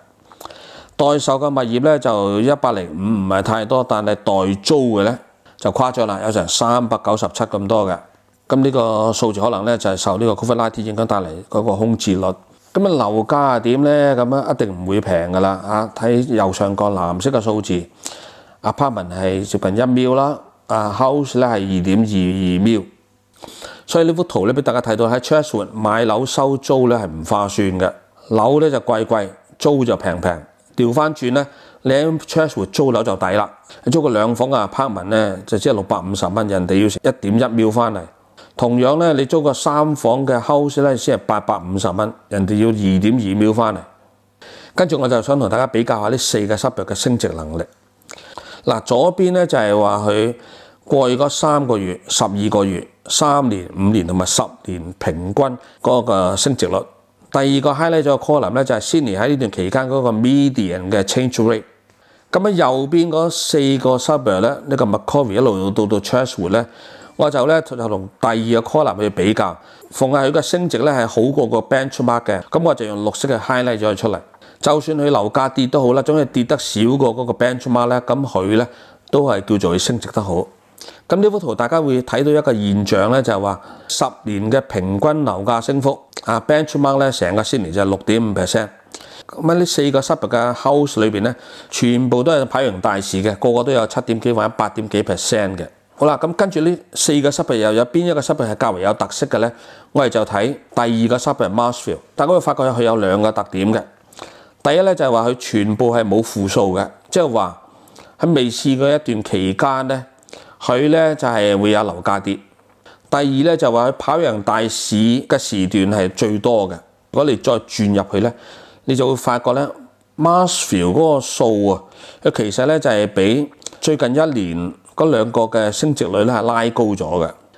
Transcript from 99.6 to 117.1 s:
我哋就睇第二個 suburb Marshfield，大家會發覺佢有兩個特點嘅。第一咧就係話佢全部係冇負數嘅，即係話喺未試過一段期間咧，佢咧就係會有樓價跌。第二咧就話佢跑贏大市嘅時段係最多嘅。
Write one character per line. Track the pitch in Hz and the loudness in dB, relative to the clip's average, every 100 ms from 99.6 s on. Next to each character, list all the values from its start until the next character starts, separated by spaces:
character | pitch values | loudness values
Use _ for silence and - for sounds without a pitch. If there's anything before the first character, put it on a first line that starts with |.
| - - - | -20 -20 -6
我 | 139 139 | 0 0
哋 | |
就 | 113 | 0
睇 | 107 104 117 147 - - | 0 0 -2 -4 -6 -2
第 | |
二 | 117 113 113 | 0 2 2
個 | 123 | 0
suburb | 151 131 101 | 0 -2 -2
Marshfield， | 104 120 120 - 80 - - | 0 -2 -2 -8 -8 -8 -2
大 | 143 | 2
家 | |
會 | 180 | 2
發 | 151 | 0
覺 | 143 | 0
佢 | 131 123 | 0 2
有 | 117 113 | 2 2
兩 | 98 101 | 2 2
個 | 107 | 0
特 | 107 101 | -2 -4
點 | 92 101 | -2 0
嘅。 | 110 - _ _ - - - - _ | 0 -4 _ _ -20 -20 -20 -20 _
第 | - 160 | 0 2
一 | |
咧 | 190 180 | 2 2
就 | 139 | 2
係 | |
話 | 113 117 | 2 2
佢 | 123 | -2
全 | - 110 104 107 | -2 0 0 2
部 | 123 | 2
係 | 117 | 2
冇 | 107 104 | 2 0
負 | 113 104 98 | 0 -2 -2
數 | 123 98 90 | 2 0 0
嘅， | 95 - - | -4 -8 -4
即 | 185 | 0
係 | 156 | 2
話 | 113 92 80 - - - - - - | 0 -2 -6 -20 -20 -20 -20 -20 -4
喺 | 170 | 2
未 | 143 120 | 2 2
試 | 113 143 131 | -2 0 2
過 | 139 | 2
一 | 147 | 0
段 | 131 110 | 0 -4
期 | 104 98 95 | -2 -2 -2
間 | 95 139 131 131 | 0 0 0 -4
咧， | 131 127 _ _ - - - | -6 -8 _ _ -20 -20 -10
佢 | - 127 151 | -2 2 4
咧 | 160 160 151 | 4 2 0
就 | 127 | -2
係 | 113 104 101 | 2 2 2
會 | 104 | 2
有 | 104 | 2
樓 | 104 87 | 0 -2
價 | 95 101 | -2 -2
跌。 | 98 98 - _ _ _ - - - | -2 -6 -8 _ _ _ -20 -20 -4
第 | 143 | 0
二 | |
咧 | 143 135 160 165 | 2 2 2 2
就 | 139 | 2
話 | 117 123 | 2 2
佢 | |
跑 | 135 - 156 | -2 -2 0
贏 | 156 107 | 0 -2
大 | 101 110 113 | -2 0 0
市 | - - 107 | -4 -2 2
嘅 | 113 123 - 139 | 4 2 0 -2
時 | - 101 92 | -2 -2 0
段 | 104 95 107 | 2 2 0
係 | 92 | -2
最 | - 110 104 | 0 -2 0
多 | 120 113 95 | 0 0 0
嘅。 | 87 - _ _ | -6 -16 _ _